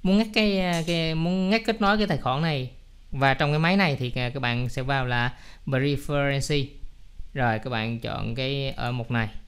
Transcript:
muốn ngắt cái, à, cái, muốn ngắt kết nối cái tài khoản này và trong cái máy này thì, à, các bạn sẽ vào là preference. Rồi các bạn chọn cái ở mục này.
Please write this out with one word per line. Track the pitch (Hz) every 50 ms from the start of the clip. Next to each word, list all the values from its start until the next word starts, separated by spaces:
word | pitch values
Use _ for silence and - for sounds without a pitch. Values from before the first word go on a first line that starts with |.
| -
muốn | 190 190
ngắt | 208 226 220 214
cái, | 233 214 208 196 190
à, | 185 180 175 170 165
cái, | 170 170 165 165 160 160
muốn | 160 165 175 185 185 185 185
ngắt | 208 226 226
kết | - 220 220
nối | 208 196 208
cái | 214 208
tài | 202 170
khoản | 131 - 127 127 139
này | 160 165 151 135 127 123 - - - - - - - -
và | - 135 135 135 135
trong | - 160 143
cái | 147 151
máy | 160 170 185
này | 196 196 165 139
thì, | 123 127 123 123
à, | 127 123 123
các | 127 139
bạn | 127 120 120 120 123 123
sẽ | 120 135
vào | 127 135 139 135 131
là | 123 123 120 120 123 123 - - - - - -
preference. | - 135 127 135 143 143 131 - - 147 143 143 139 139 139 135 - 151 143 135 - - - - - - - - - - - - - -
Rồi | 143 127 120 110 110
các | - 135
bạn | 123 113 107 113 117 117
chọn | 117 113 110 - 101 110 117
cái | 127 131 131 139 139 139 135
ở | - - 120 120
mục | 123 123 117 120
này. | 120 117 110 104 - - -